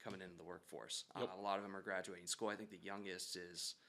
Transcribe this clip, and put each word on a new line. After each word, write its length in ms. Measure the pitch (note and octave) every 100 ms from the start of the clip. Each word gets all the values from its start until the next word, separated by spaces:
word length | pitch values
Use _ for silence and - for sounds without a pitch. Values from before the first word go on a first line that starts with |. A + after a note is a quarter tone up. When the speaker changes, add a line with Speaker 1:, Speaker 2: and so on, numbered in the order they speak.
Speaker 1:
coming 180 | A2 G2
into 140 | F#2 F2
the 80 |
workforce. 600 | E2+ E2+ - C#2 A1+ - - F#2+
Speaker 2:
Yep. 120 | A#2
Speaker 1:
Uh, 100 | F#2
a 20 |
lot 160 | G2+ G2
of 60 |
them 100 | G2+
are 80 | G2
graduating 460 | F#2 F#2+ F#2 F2+ F2+
school. 220 | - G#2+
I 60 | G#2
think 120 | G#2+
the 80 | F#2
youngest 540 | F#2+ G2 G2 F2+ - F#2
is, 380 | F2 E2+ - -